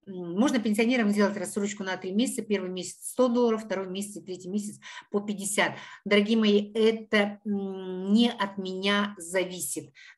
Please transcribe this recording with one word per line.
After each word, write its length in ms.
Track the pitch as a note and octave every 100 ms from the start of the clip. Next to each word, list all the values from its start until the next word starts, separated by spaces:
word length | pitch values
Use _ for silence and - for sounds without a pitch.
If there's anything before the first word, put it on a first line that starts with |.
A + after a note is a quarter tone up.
| -
м, 280 | F3+ F3 F3
можно 200 | C#4 B3+
пенсионерам 520 | A3 G#3 A#3 B3+ G#3
сделать 260 | G3+ G3 G3+
рассрочку 480 | F3+ - G3+ -
на 120 | F#3+ F#3
три 160 | F#3
месяца. 300 | G3 C4+ -
Первый 280 | G#3+ G3 F#3
месяц 280 | F#3 F3 - -
сто 160 | - B3+
долларов, 360 | A#3+ A#3+ A3
второй 220 | - F#3 F#3+
месяц 280 | F#3+ G3+ E3
и 40 |
третий 260 | F#3+ F3+ F#3
месяц 300 | G#3 G3+ D3 - - -
по 100 | G3+
пятьдесят. 520 | G#3 G3 G3 - E3 - - -
Дорогие 320 | G3+ G#3 G#3 A3+
мои, 340 | G#3+ G3+ G#3
это, 680 | A#3 A3 A3 - G#3+ G3+ G#3 G#3+
м, 640 | G3+ G3 F#3+ F#3 F#3 F#3+
не 180 | G#3+ A#3+
от 280 | - G3+ G3
меня 560 | F#3 F#3 G3 G3+ G#3 F3+
зависит. 760 | E3+ F#3 F3+ F3+ - D#3+ C#3 - -